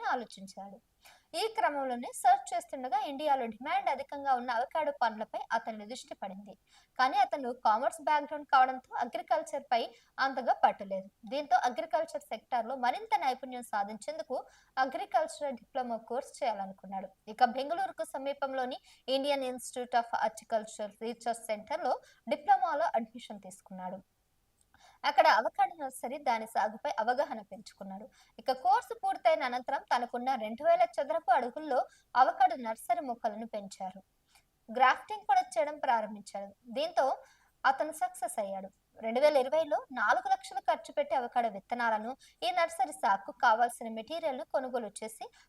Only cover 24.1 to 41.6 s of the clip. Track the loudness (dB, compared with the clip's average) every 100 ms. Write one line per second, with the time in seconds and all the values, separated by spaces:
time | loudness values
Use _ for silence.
24.1 | _ _ _ _ _ _ _ -20 _ 2
25.1 | 6 8 6 2 0 -2 -2 -10 -8 -8
26.1 | -4 0 -2 0 0 0 -2 -6 -2 0
27.1 | 0 0 -4 -12 -18 -18 -16 -12 -12 -16
28.1 | _ _ -6 -2 0 4 4 2 -6 -4
29.1 | 2 4 4 2 -4 2 2 4 0 2
30.1 | -2 0 0 -2 0 4 6 4 2 -2
31.1 | 0 4 4 4 -6 0 0 0 _ _
32.1 | 4 4 6 2 2 -6 -6 -2 -2 -2
33.1 | -4 -4 -4 -8 -10 -12 -10 -10 -10 -20
34.1 | _ _ _ _ _ -8 4 6 6 -2
35.1 | -8 2 2 4 0 -2 0 2 2 0
36.1 | -8 -12 -12 -12 -16 -10 -4 -2 2 2
37.1 | 0 -8 _ _ _ 0 2 -2 -2 -6
38.1 | -4 -6 -4 -6 -6 -10 -16 _ -8 -2
39.1 | 4 6 6 4 2 2 -2 -2 -2 2
40.1 | 2 4 0 0 -4 0 0 -2 -4 0
41.1 | 0 0 0 0 -4